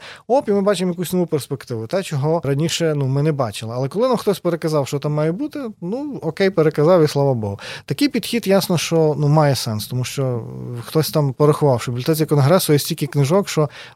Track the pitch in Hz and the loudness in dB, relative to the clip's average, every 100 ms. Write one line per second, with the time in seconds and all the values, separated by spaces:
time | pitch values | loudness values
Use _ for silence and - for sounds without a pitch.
0 | - - - 262 254 202 202 180 185 175 | -2 -12 -2 0 2 0 2 0 0 -4
1 | 170 180 170 151 - 131 - 113 113 185 | -2 -2 0 -2 -4 -8 -8 -8 -4 -4
2 | 185 143 151 165 135 139 160 - 165 147 | -2 -2 0 0 0 0 0 0 0 0
3 | 131 139 156 139 117 - 110 123 135 185 | 0 0 0 0 -2 -4 -8 -4 -4 0
4 | 254 233 208 185 175 165 - 156 135 143 | 0 0 0 -2 -2 -2 0 0 0 -2
5 | 147 151 156 180 294 294 240 - 175 247 | -2 0 0 -2 -6 -8 -10 -8 -8 -6
6 | 294 196 156 - 196 190 156 151 151 185 | -6 -6 -6 0 0 2 2 2 4 4
7 | 151 143 139 123 104 101 - - - 143 | 4 2 0 0 -4 -8 -12 -12 -8 -2
8 | 285 240 - 233 190 196 - 170 - 165 | 0 -2 -2 -2 2 2 2 0 0 2
9 | 156 143 147 156 147 123 120 104 - 123 | 2 2 4 4 4 2 -2 -6 -4 -6
10 | 123 - 131 120 120 131 123 120 117 160 | -6 -4 -4 -4 -8 -10 -10 -12 -4 -2
11 | 147 156 143 120 147 143 147 120 - 120 | 0 0 0 2 2 4 4 2 0 -4
12 | 123 156 151 147 135 185 - 147 - 165 | -2 0 2 4 4 4 4 2 0 -6
13 | 147 143 135 190 190 - 147 - - | -4 0 2 2 0 0 -2 -4 -18